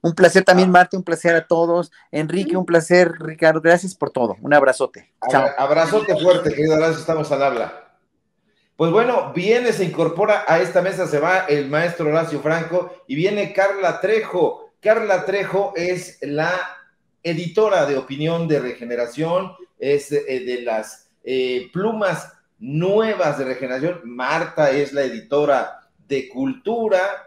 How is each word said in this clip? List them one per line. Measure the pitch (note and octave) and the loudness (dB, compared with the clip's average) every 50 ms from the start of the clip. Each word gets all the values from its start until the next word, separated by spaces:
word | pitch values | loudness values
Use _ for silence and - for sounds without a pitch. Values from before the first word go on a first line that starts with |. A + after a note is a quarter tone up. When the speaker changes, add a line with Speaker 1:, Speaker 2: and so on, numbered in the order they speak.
Speaker 1:
Un | - E3+ E3 | -2 -2 4
placer | - F#3+ E3+ - F#3+ F#3 | 6 6 6 8 6 6
también, | - F3+ F3+ F#3 F#3 | 6 6 6 6 6
Speaker 2:
Ah. | F3+ | 8
Speaker 1:
Marta, | F3+ F3+ - - F#3+ | 6 6 6 2 -8
un | F#3 | -4
placer | - E3 D#3+ - F3 E3+ E3 | -4 -4 0 0 2 2 2
a | D#3+ _ | 2 _
todos. | F3 E3 E3+ E3+ E3+ F3 E3+ E3+ _ _ _ _ | 0 2 2 2 2 0 -2 -4 _ _ _ _
Enrique, | - D3 D#3 D#3 E3 F3+ G3 D#3 E3+ F#3 | -6 -6 -4 -2 -4 -4 -2 -2 -2 -2
un | F3+ | -2
placer, | F3 E3+ E3+ D#3+ - F3 F3+ F3+ E3+ E3 - | 2 2 2 4 6 6 6 6 4 2 -6
Ricardo, | - D#3 D#3 D#3+ E3 D#3+ D#3+ D#3+ | -10 -12 -6 2 4 4 4 4
gracias | D#3 E3 E3+ F3 F3+ F#3+ - | 6 4 4 4 4 -6 -6
por | _ D3+ - | _ -6 -4
todo. | - C3 A#2+ A2 F#2+ G#2 | -2 -2 -2 -2 -4 -6
Un | A#2 C3+ - | 0 4 4
abrazote. | D3 C#4 C4 B2+ - C3+ - - - - _ _ _ | 6 6 4 2 2 -2 -4 -6 -12 -20 _ _ _
Speaker 2:
Abra-, | - A#2+ | -6 0
Speaker 1:
Chao. | C#3+ C3+ C3+ - - - | 2 2 2 2 0 -2
Speaker 2:
abrazote | C3 C#3+ D3+ D#3+ E3 D#3 G3+ G#3+ G#3+ G3+ G#3 G3+ | 0 0 2 2 2 2 0 -2 0 0 -2 2
fuerte, | E3 F3+ F3+ E3+ E3+ D#3 | 4 4 4 4 2 -2
querido | - C3+ D3+ D#3+ D#3 | -2 0 0 2 2
Horacio, | D#3 D#3+ E3 D#3+ - | 2 2 0 0 -2
estamos | - - D#3+ - - - | -4 -4 -4 -4 -2 -2
al | D3 C3+ C#3 | -2 0 0
habla. | C#3 B2+ A#2 G#2 - - - - _ _ _ _ _ _ _ _ _ _ _ _ _ _ _ _ _ _ | -2 0 -2 -6 -6 -8 -16 -20 _ _ _ _ _ _ _ _ _ _ _ _ _ _ _ _ _ _
Pues | _ D#3+ E3+ | _ 0 2
bueno, | E3 G#3+ A#3+ B3 A#3+ G3+ D3+ - - | 4 4 2 4 0 0 -2 -2 -6
viene, | E3+ F3 G#3 A3+ B3 B3 A#3 | -4 2 2 2 2 2 0
se | A3 - F#3+ | 0 0 -2
incorpora | E3 D3 - E3 D#3+ - E3 G#3 G#3+ G#3 G3+ - - | -4 -2 -2 -2 -2 0 0 2 2 2 0 2 2
a | D#3+ E3 | 2 2
esta | F#3 F3 - F#3 | 2 2 0 0
mesa, | F3 F#3+ F#3+ F3+ F3+ D3 | 0 0 -2 -4 -4 -2
se | C3+ D3 | 0 0
va | C#3+ E3+ F#3 F#3+ F3+ - | 2 2 0 0 2 0
el | D3 D3 C#3 C3 | 0 0 0 -2
maestro | C#3+ D3+ E3+ F3 E3 - E3 D3+ | -2 -2 -2 -2 -4 -2 -2 0
Horacio | D3+ E3 D#3+ D3+ D3 C#3 | 0 0 0 -2 -6 -4
Franco | - D3+ D#3+ E3+ E3 D#3+ E3+ F3+ F3 - - - _ _ | -2 -2 -2 -2 -4 -2 -4 -4 -4 -4 -12 -20 _ _
y | C3 | -6
viene | D3 E3+ G3+ G#3 G#3 G3 E3 - | -2 -2 -2 0 -2 -4 -2 0
Carla | F#3+ G3 G3 G3 G3 F#3+ E3+ D#3 - | 0 0 0 0 0 -2 -2 -2 -2
Trejo. | - F#3+ A3 A3+ G#3+ - - F3+ D#3+ B2 - - - - _ _ | -2 0 0 0 -2 -4 -2 0 0 0 -2 -6 -16 -20 _ _
Carla | _ G#3 A3 A3+ A3 G#3 G3 F3+ - | _ 2 2 2 2 0 0 0 0
Trejo | - F#3 G3+ F#3+ - E3 F#3+ G3+ G3 G3 | -2 -2 -2 -4 -2 -2 -2 -2 -2 -4
es | E3+ E3+ F3+ F3+ E3+ - - - _ - | -6 -4 -4 -4 -6 -8 -14 -14 _ -10
la | C#3 C#3+ D3 D#3+ E3+ F3+ F3+ F3+ - - - _ _ _ _ _ _ _ _ | -6 -4 -2 -2 -2 -2 -4 -6 -8 -12 -18 _ _ _ _ _ _ _ _
editora | _ E3+ E3+ D#3 F3 E3 - G#3+ A3 G#3+ G3 F3 D3 | _ -6 -6 -4 -6 -4 0 0 2 2 4 2 2
de | C#3+ C#3+ C3 | 2 0 -4
opinión | C3 - C3+ C#3 D3+ D#3+ E3 E3+ E3+ D#3+ | -4 -6 -8 -4 -2 -2 -2 -2 0 0
de | D3+ C#3 | 0 0
Regeneración, | B2 B2 A#2+ - A#2+ A#2 A#2+ A#2+ A#2+ A#2 - C#3+ D#3 E3 F3 F#3 F#3+ F3+ - _ - _ _ _ | -2 -4 -8 -10 -10 -8 -4 -4 -4 -6 -4 -6 -4 -2 -2 -2 -4 -6 -12 _ -20 _ _ _
es, | - C3+ C#3+ C#3+ C#3+ - | -2 0 0 -2 -2 -2
eh, | D3 C#3+ C#3+ C#3 C3 B2+ B2 | -4 -4 -4 -4 -6 -6 -4
de | B2 B2 B2 A#2+ | -6 -6 -6 -4
las, | A#2+ A2+ A2 G#2+ - - - _ _ _ _ _ | -4 -4 -4 -6 -8 -16 -20 _ _ _ _ _
eh, | A#2+ B2+ C3 C3 B2+ B2+ B2 B2 - | -4 -2 -2 -2 -2 -4 -6 -6 -6
plumas | _ F3 G3 A3 A3+ A3 G#3 F#3 E3 D3+ - - _ _ _ _ _ _ | _ -4 -4 -4 -2 -2 -2 -2 -2 -4 -8 -16 _ _ _ _ _ _
nuevas | A2 B2+ C#3+ D#3 E3+ F#3 G3+ A3 A3 A3 G#3 F#3 F3 D3+ C#3 C3 | -12 -6 -4 -2 0 0 2 2 0 0 -2 -2 -2 -2 -2 -2
de | C#3 | -4
Regeneración. | B2+ C3 B2 C3 B2+ B2+ C3 C#3 E3+ F3 - - | -6 -6 -6 -6 -6 -6 -4 -4 -4 -6 -6 -12
Marta | A#2 A#2+ B2 B2+ C3 D3+ E3 E3+ E3 - - D3+ C#3+ | -16 -10 -6 -4 -2 -2 -2 -4 -6 -2 0 2 2
es | C3 C#3+ C#3+ C#3 | 2 0 -2 -2
la | C#3 C#3+ C#3 | -2 -4 -4
editora | B2+ A#2 A2+ G#2+ _ C#3 D3 D3 C#3+ C#3 B2+ G#2 E2 - - _ _ _ _ _ _ | -4 -4 -10 -8 _ -2 0 2 2 2 0 0 -4 -12 -18 _ _ _ _ _ _
de | C#3 C3+ - - | -6 -6 -6 -8
Cultura | - B3+ C4+ C4 B3+ - _ G#3 A3+ A#3 A3+ G#3+ G3 F3+ G#3 D4+ C#4+ - - | -8 -6 -6 -6 -6 -6 _ -4 -4 -2 0 0 0 0 0 -2 -6 -8 -14